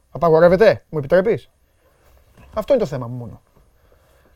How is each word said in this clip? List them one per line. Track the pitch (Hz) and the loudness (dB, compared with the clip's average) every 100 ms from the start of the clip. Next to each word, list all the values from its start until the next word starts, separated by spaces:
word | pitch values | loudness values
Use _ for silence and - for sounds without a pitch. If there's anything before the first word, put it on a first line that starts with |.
| _ | _
Απαγορεύεται; | - 170 160 175 180 214 117 _ | -4 0 4 4 4 2 2 _
Μου | 156 | -10
επιτρέπεις; | 139 175 196 160 - _ _ _ _ _ _ _ _ _ - | -2 0 0 -6 -8 _ _ _ _ _ _ _ _ _ -14
Αυτό | - 208 | -12 -4
είναι | 269 | -2
το | 180 | -2
θέμα | 139 120 | -8 -12
μου | 123 | -14
μόνο. | 117 - _ _ _ _ _ _ _ _ _ | -16 -20 _ _ _ _ _ _ _ _ _